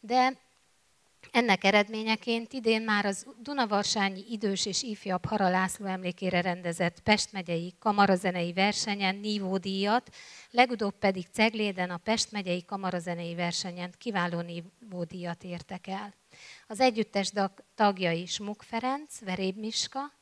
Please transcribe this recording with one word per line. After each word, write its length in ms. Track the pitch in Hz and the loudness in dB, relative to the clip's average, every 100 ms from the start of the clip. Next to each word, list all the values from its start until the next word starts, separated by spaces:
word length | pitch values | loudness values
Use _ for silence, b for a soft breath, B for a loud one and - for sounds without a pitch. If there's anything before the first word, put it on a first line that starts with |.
de 320 | 214 247 254 262 _ _ _ _ _ _ _ _ - | 2 4 4 2 _ _ _ _ _ _ _ _ -2
ennek 340 | 240 240 190 | 2 4 4
eredményeként 880 | 196 208 208 220 220 220 - 226 226 | 6 6 4 -2 0 -2 0 -2 -2
idén 300 | 269 226 220 | -4 0 0
már 220 | 220 208 | 2 2
az 220 | 202 196 - 277 | 2 -2 -8 -16
Dunavarsányi 800 | 240 285 226 202 202 226 196 190 208 | -8 -2 2 2 0 2 0 -2 -8
Idős 360 | 226 208 196 - | -4 -2 0 -2
és 160 | 185 | -2
Ifjabb 420 | 262 208 - 180 | -4 -6 -2 -2
Hara 240 | - 214 190 | -2 2 2
László 380 | 185 185 - 196 | 4 0 -4 -6
emlékére 540 | 185 185 180 185 175 | -4 -4 -4 0 2
rendezett 600 | 180 180 175 170 175 - | 0 -2 -4 0 -2 -2
Pest 320 | - 208 - | 4 4 4
megyei 420 | 202 170 170 170 - | -6 -4 -4 -4 -4
kamarazenei 720 | 220 208 196 185 190 180 170 | 0 4 6 6 2 0 -2
versenyen 640 | 175 196 208 - 202 196 196 | 2 2 2 -4 0 0 -2
nívódíjat, 1000 | 214 208 190 190 190 190 196 233 - B B B B | -2 -2 0 -2 -2 -2 2 2 0 B B B B
legutóbb 480 | 233 247 233 202 - | 2 2 4 -4 0
pedig 280 | 202 190 175 | 0 0 -6
Cegléden 580 | - 220 220 208 185 180 | 2 2 2 -2 -2 -4
a 60 | 175 | -4
Pest 360 | - 220 - | -2 -2 -2
megyei 320 | 208 185 180 | -4 -2 -4
kamarazenei 680 | 175 196 190 175 170 175 170 | -4 -6 -4 -4 -4 -6 -6
versenyen 600 | 170 175 175 190 175 180 - | -4 -4 -4 -8 -8 -10 -8
kiváló 420 | - 196 175 170 | -4 -2 -2 -2
nívódíjat 1040 | 170 170 170 _ 226 180 170 185 175 170 | -6 -10 -14 _ -14 -8 -8 -8 -8 -8
értek 420 | 185 175 - 185 - | -10 -12 -10 -14 -10
el. 280 | 190 208 - _ B B B B | -10 -10 -16 _ B B B B
Az 140 | 214 | 2
együttes 520 | 262 220 208 202 190 | 2 2 -2 0 -2
dag-, 320 | 202 196 - - | 0 -2 -2 -20
tagjai 520 | - 208 190 180 165 180 | 2 4 4 0 0 -4
Smuk 360 | - 208 208 | -8 -8 -10
Ferenc, 580 | - 226 254 277 302 - | -6 -4 -4 -4 -8 -14
Veréb 360 | 202 185 190 190 | -8 -2 -2 -4
Miska 580 | 220 220 - 269 285 _ | -6 -4 -4 -6 -8 _